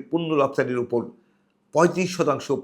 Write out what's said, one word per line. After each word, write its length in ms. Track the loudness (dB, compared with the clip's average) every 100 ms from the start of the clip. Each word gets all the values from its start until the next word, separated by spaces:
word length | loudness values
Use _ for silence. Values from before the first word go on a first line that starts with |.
| -2
পণ্য 200 | -4 0
রপ্তানির 500 | 2 2 0 -2 -2 -2
উপর 160 | -2 -4 -12 _ _ _ _ _ 2
পঁয়ত্রিশ 340 | 2 2 -4 0
শতাংশ 300 | 0 0 -2 -4